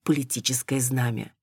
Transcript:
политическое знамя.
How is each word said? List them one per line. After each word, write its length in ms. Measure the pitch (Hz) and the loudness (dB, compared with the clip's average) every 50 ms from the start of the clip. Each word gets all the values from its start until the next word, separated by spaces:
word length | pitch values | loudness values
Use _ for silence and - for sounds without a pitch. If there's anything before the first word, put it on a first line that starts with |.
| _ | _
политическое 760 | - 151 143 131 - - 120 - - 127 120 - - 135 135 | 2 2 2 2 -2 -4 -4 -2 -2 -2 -2 -2 -2 0 0
знамя. 520 | 123 127 131 131 123 120 113 117 104 - - _ | 0 2 2 2 2 0 0 -2 -6 -10 -14 _